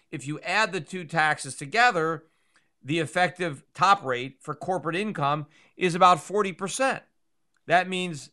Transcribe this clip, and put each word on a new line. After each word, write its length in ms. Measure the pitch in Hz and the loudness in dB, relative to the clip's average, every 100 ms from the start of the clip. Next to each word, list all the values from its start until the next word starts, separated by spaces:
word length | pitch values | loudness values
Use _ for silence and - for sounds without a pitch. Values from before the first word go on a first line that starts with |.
| _ | _
if 160 | 151 131 | -12 -10
you 140 | 151 | -8
add 320 | 175 196 220 | -4 0 0
the 80 | 185 | -2
two 240 | 143 185 | -8 -12
taxes 500 | 160 165 156 147 139 | -4 0 0 0 -6
together, 720 | - 143 214 247 175 160 160 - _ _ _ _ _ | -12 -4 2 2 2 -2 -4 -10 _ _ _ _ _
the 180 | 123 165 | -4 -4
effective 640 | 151 180 180 - 175 139 _ | -2 0 0 -2 -8 -8 _
top 300 | - 185 196 | 0 2 2
rate 340 | 131 123 135 - | 2 -4 -4 -10
for 140 | - | -12
corporate 420 | 147 - 180 147 165 | -8 -4 -4 -4 -4
income 500 | 214 165 143 151 147 _ _ - | -4 -2 0 0 -4 _ _ -2
is 180 | 180 | -2
about 260 | 175 185 165 | 6 6 6
forty 320 | - 202 196 | 4 2 2
percent. 500 | 165 190 - 262 220 - _ _ _ _ _ - | -4 -8 -2 -2 -2 -10 _ _ _ _ _ 2
That 220 | 175 185 | 2 4
means 420 | 185 180 147 - | -2 -4 -6 -12